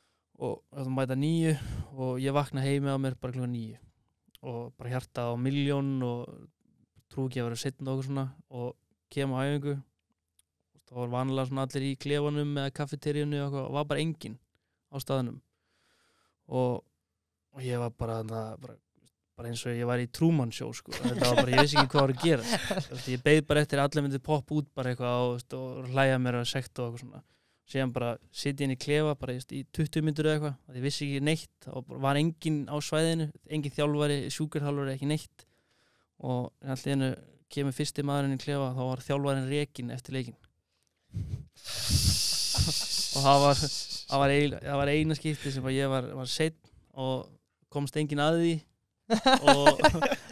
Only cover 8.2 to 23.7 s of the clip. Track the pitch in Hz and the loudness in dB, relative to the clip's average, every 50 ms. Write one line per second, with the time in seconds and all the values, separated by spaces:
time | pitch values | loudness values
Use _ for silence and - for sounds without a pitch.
8.2 | 135 131 131 - - _ 135 123 120 123 - - _ _ _ _ _ _ - 143 | -4 -4 -8 -12 -20 _ -10 -8 -8 -8 -8 -12 _ _ _ _ _ _ -4 -4
9.2 | 139 135 131 131 135 139 143 147 139 147 143 139 135 - _ _ _ _ _ _ | -2 0 0 0 0 0 -2 -2 -2 -4 -4 -6 -8 -14 _ _ _ _ _ _
10.2 | _ _ _ _ _ _ _ _ _ _ _ _ _ - 123 123 123 120 123 123 | _ _ _ _ _ _ _ _ _ _ _ _ _ -14 -8 -6 -4 -2 -2 -2
11.2 | 127 131 131 135 131 127 135 135 135 135 - 139 135 139 135 - - 139 143 147 | 0 0 0 0 -2 -2 -2 -2 -4 -2 -2 -2 -2 -2 -4 -4 -2 -2 0 0
12.2 | 147 147 147 147 147 147 143 139 139 139 - - 143 139 - 139 - 151 143 147 | 0 0 0 0 -2 -2 -2 -2 -4 -4 -4 -6 -6 -6 -6 -6 -4 -2 -2 0
13.2 | 147 147 147 143 143 139 139 139 131 131 135 143 151 143 147 143 156 165 156 160 | -2 -2 -2 -2 -2 -2 -4 -4 -4 -4 -2 -2 -2 0 0 0 0 -2 -2 -4
14.2 | - 110 107 - _ _ _ _ _ _ _ _ _ _ 147 135 - - 139 135 | -8 -12 -12 -14 _ _ _ _ _ _ _ _ _ _ -10 -10 -4 -2 0 0
15.2 | 127 117 - 139 - _ _ _ _ _ _ _ _ _ _ _ _ _ _ _ | 0 -2 -6 -10 -16 _ _ _ _ _ _ _ _ _ _ _ _ _ _ _
16.2 | _ _ _ _ _ - - 127 127 123 123 - - _ _ _ _ _ _ _ | _ _ _ _ _ -6 -2 0 0 0 0 -4 -8 _ _ _ _ _ _ _
17.2 | _ _ _ _ _ _ _ 135 127 127 123 120 120 120 - - 120 113 113 113 | _ _ _ _ _ _ _ -10 -6 -4 -4 -2 -4 -4 -6 -6 -6 -4 -4 -6
18.2 | 110 110 113 110 110 110 110 - 123 113 110 104 _ _ _ _ _ _ _ _ | -6 -6 -6 -8 -8 -8 -12 -14 -16 -18 -20 -20 _ _ _ _ _ _ _ _
19.2 | _ _ _ - 120 117 117 113 - 123 120 117 120 120 123 123 123 120 - - | _ _ _ -12 -10 -8 -8 -6 -6 -4 -4 -2 0 0 0 0 -2 -4 -2 2
20.2 | 160 165 170 147 123 117 - - 120 113 123 - - - - - - 247 247 - | 4 4 4 4 2 0 -4 -6 -8 -8 -8 -10 -12 -10 -10 -4 -2 -2 0 2
21.2 | - - - - - - - - 440 440 143 - - 131 - 147 139 135 131 127 | 2 4 4 4 4 4 6 6 4 6 6 4 4 4 4 4 4 4 2 2
22.2 | 160 170 156 120 113 240 233 - - - 196 185 - - - 123 - - 127 123 | 4 4 4 4 2 0 -2 -2 -2 -2 -4 -4 -4 -6 -10 -8 -4 -4 -4 2
23.2 | - 147 156 156 147 - 147 147 151 - | 6 6 6 6 6 4 4 4 4 4